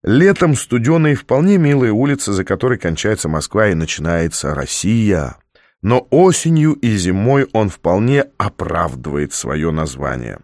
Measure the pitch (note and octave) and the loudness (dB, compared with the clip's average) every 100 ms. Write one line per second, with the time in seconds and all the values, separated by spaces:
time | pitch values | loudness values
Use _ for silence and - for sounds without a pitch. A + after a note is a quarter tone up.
0 | - - F#3+ G3 F3 C#3 - A#2+ A#2 E3 | 2 4 4 4 2 0 -2 -2 2 2
1 | D3+ C#3 - C3 F3+ G3 D3+ C#3+ B2 G#2+ | 2 0 0 2 4 4 4 2 2 2
2 | C#3 C#3 - G2 F#2+ F#2+ B2+ A#2+ F2 E2 | 0 -2 -2 -2 -2 -2 -2 -2 -4 -2
3 | G#2 G#2+ D#2 D#2 - G2+ G#2+ E2 D#2+ - | -2 -2 -2 -4 -2 0 0 0 -4 -4
4 | D#2 E2+ E2 - C#2 C#2+ C2+ - F#2 A2+ | -4 -2 -2 -4 -6 -6 -6 -4 -2 0
5 | G#2+ F2 C2+ - _ _ _ _ F#2+ B2 | 2 0 -2 -10 _ _ _ _ 0 0
6 | - C#3+ F#3 E3 E3 D#3+ D3+ D3 A#2+ G#2 | 2 4 4 4 2 2 2 0 -2 0
7 | F2 F#2+ A2+ C#3 C3+ A2 G2+ - E2+ F#2 | 0 0 2 2 0 0 -2 -2 0 2
8 | A#2 C#3+ - _ G#2 - E2 E2+ E2+ B1+ | 2 0 -2 _ -8 -6 -6 -2 -4 -6
9 | D2+ C#2+ D2 - A#1 D2+ E2 D#2 D#2 C2 | -8 -6 -4 -6 -6 -2 -2 -2 -4 -6
10 | C#2 B1+ A#1+ G1+ | -6 -6 -8 -14